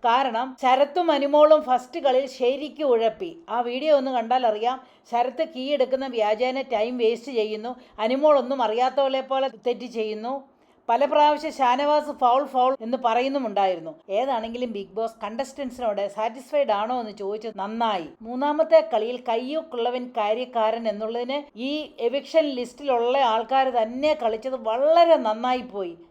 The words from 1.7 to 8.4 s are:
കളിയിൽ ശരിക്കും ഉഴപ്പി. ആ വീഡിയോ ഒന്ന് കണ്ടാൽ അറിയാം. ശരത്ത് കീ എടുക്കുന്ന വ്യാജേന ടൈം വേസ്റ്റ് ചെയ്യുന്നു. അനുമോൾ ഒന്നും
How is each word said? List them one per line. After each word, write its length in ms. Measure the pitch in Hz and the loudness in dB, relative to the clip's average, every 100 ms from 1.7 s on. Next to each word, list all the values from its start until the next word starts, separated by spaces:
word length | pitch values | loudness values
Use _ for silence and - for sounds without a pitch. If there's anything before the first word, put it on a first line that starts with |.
| 254 247 339 | -2 -2 -2
കളിയിൽ 280 | 277 254 269 | 2 2 0
ശരിക്കും 600 | - 247 269 294 240 294 | -2 0 0 -6 -4 2
ഉഴപ്പി. 500 | 233 226 220 175 170 - | 2 2 -2 -10 -12 -6
ആ 120 | 220 | -4
വീഡിയോ 360 | 240 247 302 285 | -2 -2 2 2
ഒന്ന് 140 | 262 | 2
കണ്ടാൽ 360 | 254 226 254 240 | -4 0 0 2
അറിയാം. 340 | 208 226 254 - _ _ | 0 -2 -4 -10 _ _
ശരത്ത് 360 | 233 247 247 320 254 | -2 -2 -2 -6 -4
കീ 180 | 262 | -2
എടുക്കുന്ന 340 | 285 254 254 269 | 0 0 0 -2
വ്യാജേന 540 | 233 208 214 247 262 | -2 0 2 0 -2
ടൈം 360 | 262 220 220 254 | -4 -2 -2 0
വേസ്റ്റ് 340 | 226 233 233 | 0 0 -4
ചെയ്യുന്നു. 440 | 247 214 214 226 247 - - | -2 -2 -4 -8 -12 -16 -6
അനുമോൾ 380 | 226 262 302 | -2 2 4
ഒന്നും 240 | 285 | 4